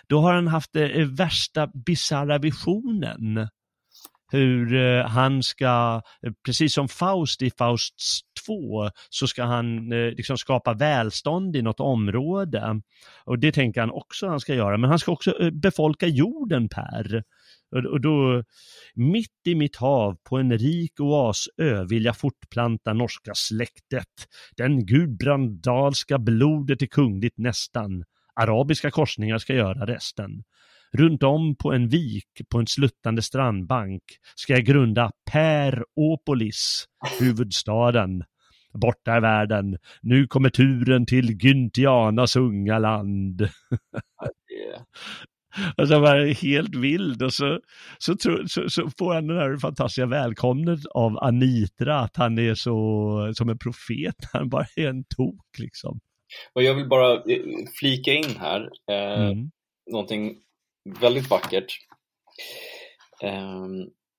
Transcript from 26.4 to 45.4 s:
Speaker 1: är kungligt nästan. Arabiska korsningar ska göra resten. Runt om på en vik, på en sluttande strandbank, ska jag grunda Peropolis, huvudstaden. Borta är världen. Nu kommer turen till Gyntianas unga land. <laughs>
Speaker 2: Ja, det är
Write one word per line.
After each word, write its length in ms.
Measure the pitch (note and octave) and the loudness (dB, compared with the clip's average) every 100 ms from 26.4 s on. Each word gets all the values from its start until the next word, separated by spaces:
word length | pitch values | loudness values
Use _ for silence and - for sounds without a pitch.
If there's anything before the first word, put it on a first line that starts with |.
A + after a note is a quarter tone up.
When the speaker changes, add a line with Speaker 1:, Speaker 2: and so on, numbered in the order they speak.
| D3 D3+ C#3 C3+ | 4 2 0 -2
Speaker 1:
är 40 | C3+ | 0
kungligt 500 | - C3 G2 A2+ - | 2 2 2 -4 -2
nästan. 640 | A#2+ - - B2 G#2 F#2 E2+ _ _ - | -4 -4 -6 -6 -6 -8 -10 _ _ 0
Arabiska 560 | A2+ A2 C#3+ D3+ D3 | 2 4 2 0 0
korsningar 460 | - D#3 - G#2+ A2 | 0 0 0 -2 -2
ska 160 | - | 0
göra 320 | C3 G2 B2 G2+ | 0 0 -2 -6
resten. 580 | A#2+ - - G2+ G2+ - _ _ _ _ A#2 | -6 -8 -10 -10 -12 -16 _ _ _ _ 4
Runt 260 | E3 D3+ | 4 6
om 320 | C3+ D#3 D#3+ C#3+ | 2 2 0 -2
på 180 | D3 | 0
en 160 | C3+ A#2+ | 0 2
vik, 520 | D#3+ C#3+ G#2 - - A2+ | 0 -2 -8 -12 -16 -4
på 60 | A#2 | -2
en 80 | A2+ | -2
sluttande 540 | - C3+ - A2+ A2+ | -2 -2 -2 -4 -2
strandbank, 840 | A2 C3+ B2+ G2+ F2 B2+ G2 F#2+ _ - - - | -2 -2 -2 -2 -2 -4 -4 -10 _ -20 -20 -10
ska 180 | - | 2
jag 120 | B2+ A2+ | 2 6
grunda 460 | C#3+ A#2+ G#2+ A#2 - - | 4 4 2 0 -4 -4
Peropolis, 1500 | D3+ D#3+ D3+ C#3 B2 - - D3+ D#3+ - C3 A2 - - - - - - - | 0 2 2 0 -2 -4 0 0 0 0 0 0 -2 -4 -4 -8 -12 -8 0
huvudstaden. 1040 | B2+ A2+ A#2 - - A2 A#2+ A#2+ F#2 F#2 - _ _ _ _ | 2 2 -2 -4 -2 2 2 2 0 -4 -8 _ _ _ _
Borta 380 | A2 A#2 - - | -2 0 0 0
är 100 | A#2 | 2
världen. 560 | A2 G#2+ G#2+ G#2 G2 F#2 - - | 4 2 2 0 -2 -6 -12 -8
Nu 260 | A2+ C3 C3+ | 2 4 4
kommer 220 | C3+ C3 | 4 4
turen 560 | - C3+ B2+ A#2+ B2+ A#2+ | 6 4 4 4 4 4
till 320 | B2+ A#2+ G#2 | 2 2 4
Gyntianas 920 | B2+ C#3 A#2+ - C3+ B2+ A2 A2 B2+ C3 | 4 4 2 2 4 4 4 2 2 4
unga 440 | B2+ G2+ G2+ A2 | 2 0 0 2
land. 640 | G#2+ G#2+ G2+ G2+ G2 F#2 | 2 0 -2 -2 -2 -2
<laughs> 80 | G2+ - - B2+ _ | -2 -4 -8 -8 _
Speaker 2:
Ja, 360 | - - - - - - | -16 -16 -12 -12 -12 -16
det 160 | G#1 | -14
är 180 | G1+ - B2 - - - - _ | -14 -14 -20 -20 -18 -18 -20 _